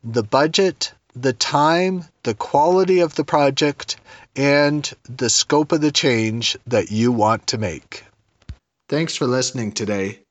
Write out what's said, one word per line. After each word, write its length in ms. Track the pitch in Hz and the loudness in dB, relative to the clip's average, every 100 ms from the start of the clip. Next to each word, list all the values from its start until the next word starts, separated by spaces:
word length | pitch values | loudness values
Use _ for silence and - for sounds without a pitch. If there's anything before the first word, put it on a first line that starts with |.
the 180 | 117 117 | -2 -4
budget, 680 | 104 135 156 165 190 156 - _ _ 123 | 0 2 2 2 0 0 -12 _ _ -4
the 160 | 131 | -2
time, 720 | 120 - 147 151 170 185 185 165 _ | -2 -2 2 4 2 0 -2 -8 _
the 120 | - | -6
quality 640 | 104 - 139 160 185 185 185 | -6 -2 2 4 2 4 2
of 140 | 165 | 2
the 100 | - | -2
project, 720 | 147 151 143 135 147 143 - - - - - - | 0 2 2 2 -2 -2 -12 -14 -14 -20 -12 -2
and 560 | 139 143 147 147 143 - | 2 4 2 0 -6 -12
the 260 | - 127 120 | -18 -4 -2
scope 420 | - - 147 151 | -2 2 0 2
of 80 | 165 | 0
the 100 | 151 | 0
change 680 | 143 143 113 110 113 117 - - | 0 0 2 0 -2 -4 -6 -2
that 260 | 120 95 | -2 0
you 180 | 107 120 | 0 2
want 360 | 120 107 113 - | 2 2 0 -2
to 120 | 113 | -4
make. 460 | 101 78 _ - - _ _ _ - - _ _ - | -4 -8 _ -20 -20 _ _ _ -20 -20 _ _ -6
Thanks 260 | 143 160 - | -4 -4 -2
for 100 | 131 | 0
listening 460 | 127 127 131 110 | 0 -2 -4 -6
today. 480 | - 107 101 98 104 _ | -6 -4 -2 -4 -8 _